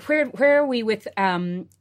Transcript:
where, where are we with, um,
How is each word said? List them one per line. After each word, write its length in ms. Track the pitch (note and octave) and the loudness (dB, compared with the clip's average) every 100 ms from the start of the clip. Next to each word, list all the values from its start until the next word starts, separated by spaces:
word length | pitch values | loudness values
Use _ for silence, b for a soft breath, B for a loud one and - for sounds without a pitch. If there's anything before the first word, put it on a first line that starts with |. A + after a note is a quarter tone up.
where, 260 | - D4+ C#4+ | 0 0 0
where 320 | - C#4 C#4+ | 2 4 4
are 60 | C#4+ | 2
we 160 | B3 | 0
with, 260 | A3 G#3+ - - | -2 -4 -6 -2
um, 520 | F#3+ F3 F3 F3+ F3+ _ | 0 0 -4 -6 -10 _